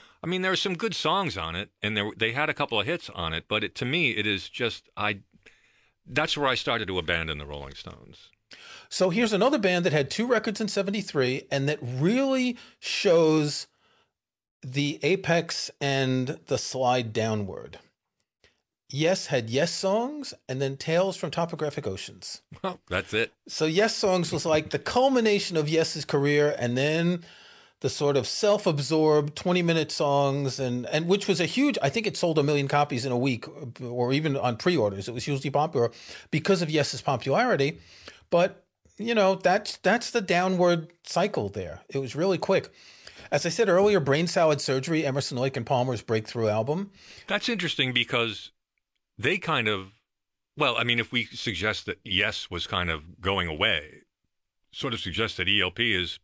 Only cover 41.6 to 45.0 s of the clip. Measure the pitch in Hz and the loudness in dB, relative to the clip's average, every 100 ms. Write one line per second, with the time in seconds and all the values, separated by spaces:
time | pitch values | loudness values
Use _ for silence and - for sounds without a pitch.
41.6 | 87 82 - 143 131 139 190 175 - 185 | -8 -10 -8 -6 -6 -2 0 0 2 0
42.6 | - - - - - - - 143 170 - | 0 -10 -20 -20 -20 -20 -2 -2 0 0
43.6 | 214 180 202 202 139 139 175 185 160 143 | 4 6 6 4 4 2 2 4 4 4
44.6 | - 131 131 160 | 0 -2 0 0